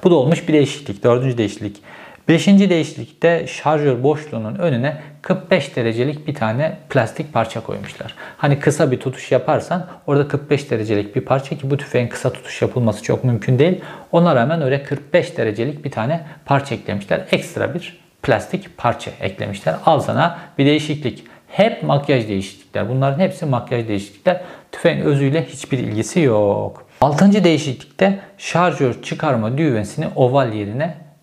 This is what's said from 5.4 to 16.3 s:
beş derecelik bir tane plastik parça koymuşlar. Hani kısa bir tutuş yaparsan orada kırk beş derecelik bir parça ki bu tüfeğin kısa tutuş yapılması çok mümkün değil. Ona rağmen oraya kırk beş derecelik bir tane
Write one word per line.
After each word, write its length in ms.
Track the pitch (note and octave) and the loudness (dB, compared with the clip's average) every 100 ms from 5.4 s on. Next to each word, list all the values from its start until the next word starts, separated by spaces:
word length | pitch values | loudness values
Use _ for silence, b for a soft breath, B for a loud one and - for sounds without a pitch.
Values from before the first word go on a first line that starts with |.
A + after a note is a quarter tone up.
| - | 0
beş 260 | F#3 C#3 - | 0 0 -2
derecelik 500 | A#2 A2+ C3 D3 - | -2 0 -2 -2 -8
bir 80 | |
tane 420 | - A2 A2+ B2 - - | -4 -2 0 -2 -4 -2
plastik 420 | C3+ A2 - D3+ | 0 0 -4 -4
parça 280 | A#2+ A2+ A#2 | -2 -2 -4
koymuşlar. 540 | A2 G2+ G2+ - - - B B | -8 -10 -10 -14 -14 -14 B B
Hani 220 | D3 C#3+ | 0 2
kısa 300 | D#3 C#3+ D#3 | 2 2 2
bir 100 | B2 | 2
tutuş 320 | C3+ B2+ - | -4 -8 0
yaparsan 540 | B2+ B2+ C#3+ - F3+ E3+ B - | 0 2 -2 0 -6 -6 B 0
orada 220 | C#3+ C#3+ | 0 2
kırk 220 | C#3 - | -4 0
beş 200 | C#3 - | -2 0
derecelik 460 | A#2 G#2+ G#2 G#2 C3 | -4 0 -2 -2 -6
bir 40 | |
parça 360 | B2+ C3+ - D3+ | 0 -2 -2 -8
ki 140 | C3+ | -4
bu 60 | C#3 | -4
tüfeğin 320 | C#3 B2 A#2+ | -2 -2 -2
kısa 240 | - C3 | -4 -6
tutuş 300 | - - - | -6 -14 -4
yapılması 400 | A2+ B2+ A#2 G2+ | -2 0 0 -2
çok 220 | - B2 | -2 0
mümkün 340 | B2+ A#2+ - B2+ | 0 0 2 4
değil. 220 | D#3 F#3 B B B | 4 2 B B B
Ona 240 | E3+ F3 C#3 | 2 4 4
rağmen 240 | A#2+ E3 | 2 0
oraya 240 | C#3 C#3 | 0 -2
kırk 300 | - C#3 - | -2 -8 0
beş 220 | F3 - - | 0 0 -2
derecelik 480 | A2+ G#2+ A#2+ D3 | -2 -2 -4 -4
bir 60 | C#3+ | -8
tane 300 | B2 A2 E3 D#3+ | -4 -2 -4 -6